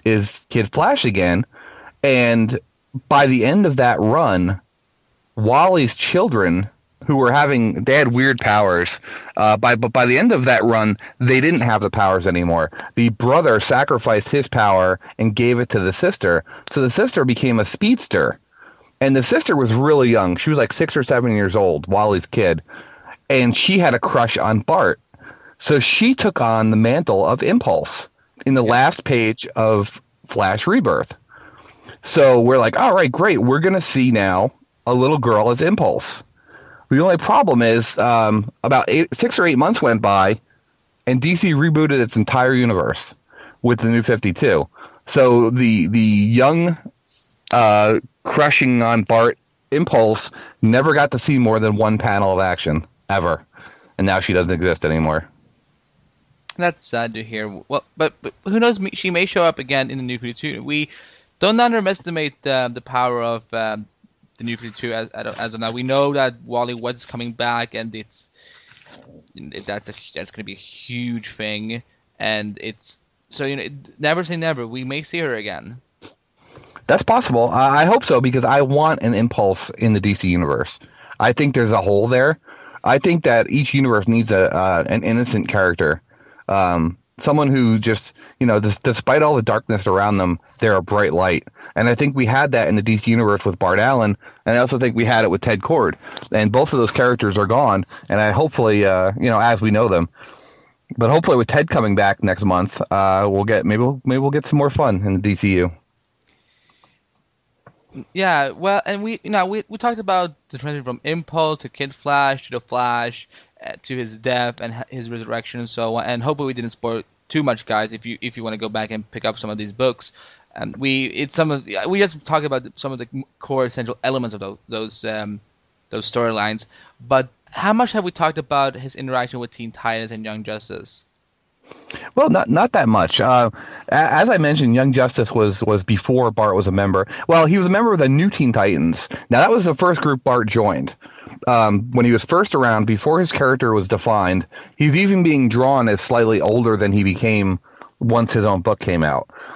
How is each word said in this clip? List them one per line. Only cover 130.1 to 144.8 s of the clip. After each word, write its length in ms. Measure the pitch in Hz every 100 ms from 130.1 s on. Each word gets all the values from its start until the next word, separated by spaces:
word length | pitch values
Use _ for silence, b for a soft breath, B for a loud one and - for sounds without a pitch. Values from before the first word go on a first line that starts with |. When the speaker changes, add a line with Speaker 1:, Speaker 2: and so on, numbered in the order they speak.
Speaker 2:
and 120 | 110
Young 200 | 110 107
Justice? 640 | 107 107 - 95 - - - _ _ _ _ _ B B B B B -
Speaker 1:
Well, 140 | 294
not, 180 | 190 -
not 240 | 165 233
that 160 | 208 127
much. 320 | 107 82 -
Uh, 300 | 117 127 117 B B B -
a-, 60 |
as 360 | 147 156 151 214
I 80 | 202
mentioned, 360 | 151 147 131
Young 200 | 120 135
Justice 380 | 127 127 - 113
was, 300 | 120 107 98
was 200 | 110 104
before 460 | 92 104 - 127 120
Bart 260 | 107 107 95
was 100 | 95
a 60 |
member. 340 | 95 101 95 101 B -
Well, 180 | 165
he 140 | 160 196
was 80 | 180
a 40 |
member 220 | 190 233
of 60 | 190
the 100 | 135
New 220 | 139 190
Teen 240 | - 135
Titans. 520 | 113 101 82 82 82 - B -
Now, 120 | 117
that 100 | 185
was 160 | 233 175
the 80 |
first 260 | 143 180 170
group 240 | 151 135
Bart 240 | 135 123 107
joined. 460 | 117 104 76 67 - B B B B -
Um, 440 | 120 107 101 117
when 160 | 127 120
he 60 |
was 120 | 117
first 300 | - 170 202
around, 320 | 151 123 110 107
before 320 | 107 - 160
his 140 | 175
character 420 | - 139 127 123
was 120 | 107 95
defined, 600 | 104 - 107 92 92 87 B B
he's 180 | -